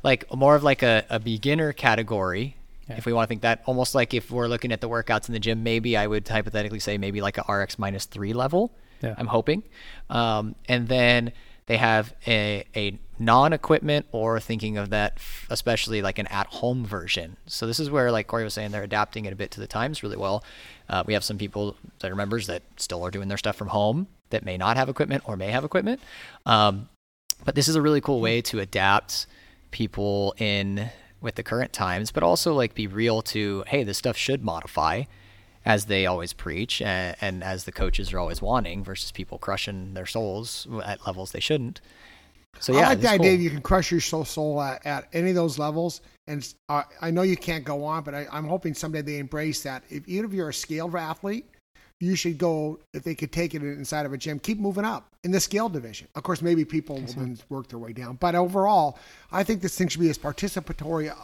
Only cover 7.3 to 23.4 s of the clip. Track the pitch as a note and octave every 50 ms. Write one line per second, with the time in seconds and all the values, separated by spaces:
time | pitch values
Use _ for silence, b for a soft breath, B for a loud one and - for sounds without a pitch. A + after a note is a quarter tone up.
7.3 | - G#2 - - G#2 G2 G2 - - - G2+ G2 G2 F#2+ - - - G#2 G2 G2+
8.3 | A2+ A#2+ B2+ C3+ E3 F#3 A3+ A#3+ - b b b b b b A#2 G#2 - A#2 A2
9.3 | - A2+ - D3 D#3+ G#3 - B B B B B B B B B - A#2+ A#2 A2+
10.3 | A2 G#2+ G#2+ G#2+ - - - - B2 B2 A#2+ A2+ B2+ B2+ A#2+ A#2+ A#2+ A#2+ A#2 A#2
11.3 | - b b b b b b - A#2 G#2+ B2 A2+ A2 A2 G#2+ A2+ - - - A#2+
12.3 | A2+ G#2+ G#2 G#2 G#2 G2+ - - - A2 G#2 G2+ G2 - - - - - A#2 A2+
13.3 | A#2 B2+ C#3 D#3+ E3 C#3+ - - D#3 - - D3+ D3 D3 - - - A2+ A2 A2+
14.3 | A2+ A2 - - A2+ A2 A2 G#2+ G#2+ G#2 G2+ G2 G#2+ G#2 G#2 G2+ - - - -
15.3 | - - - - A#2+ - - A#2+ A2+ - - A2 A2 G#2 G2 G2 F#2+ - G2+ -
16.3 | G2 G2 G2 - - - - B2 B2+ B2+ A#2 F#2+ G#2+ F#2 D#2+ F2+ - F#2 E2 E2+
17.3 | F#2 - - - - - A#2+ A2+ A#2 C3 D#3 C#3+ D3 C#3+ B2 A#2+ A#2 A2 G#2 -
18.3 | - A#2 A2 G#2 - G#2 F#2+ G2+ G#2 G#2 G2+ G2 G#2+ G#2 G#2 - - A2 G#2+ G2
19.3 | G2 G2 G2+ - - G#2+ G#2 - - G#2+ A#2+ D3 D#3 - - G#2 G2+ G2+ G2 G2
20.3 | G2+ A2 B B B B B B B B B B - F#2 F2 G#2+ G#2+ G#2 - -
21.3 | G#2 G2 G#2 F#2+ - G#2 G#2 G2+ - - - - - - - F#2+ F#2+ G2+ G2+ G2
22.3 | A2+ A#2 G2 F2+ F2 F2 - - - - - - F2+ E2+ F2 F2+ F2+ G2+ G2 G2
23.3 | G2+ -